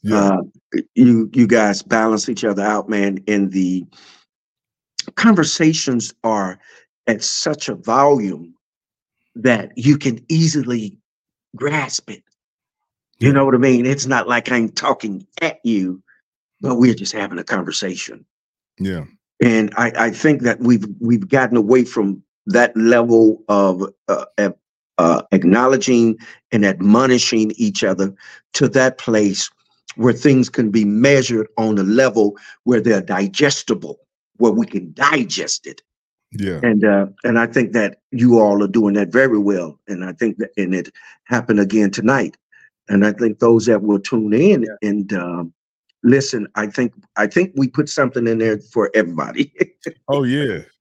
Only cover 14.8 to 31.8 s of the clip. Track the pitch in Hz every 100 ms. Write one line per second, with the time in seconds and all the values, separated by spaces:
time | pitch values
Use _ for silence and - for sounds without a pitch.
14.8 | 139 127 110 95 - - 165 - 120 107
15.8 | 92 92 _ _ _ _ _ _ 135 120
16.8 | 123 110 95 110 98 87 87 98 80 -
17.8 | 95 92 - - _ _ _ _ _ _
18.8 | 95 90 - _ _ _ 120 113 104 -
19.8 | 120 - 117 - 156 135 117 - 120 117
20.8 | 104 - 117 117 95 139 127 120 107 127
21.8 | 120 - 101 98 _ _ - 110 120 113
22.8 | 113 120 117 113 110 107 - 101 98 90
23.8 | 95 _ - 87 - - 101 - _ _
24.8 | _ - 85 71 - 98 87 107 127 135
25.8 | - 120 113 113 - - _ 110 101 87
26.8 | 98 110 131 123 - 113 107 107 110 98
27.8 | 107 92 98 98 - - _ - 127 131
28.8 | 127 127 - 107 104 95 - _ _ _
29.8 | - - 120 117 147 131 123 - 110 107
30.8 | 104 104 135 139 123 113 107 - 110 104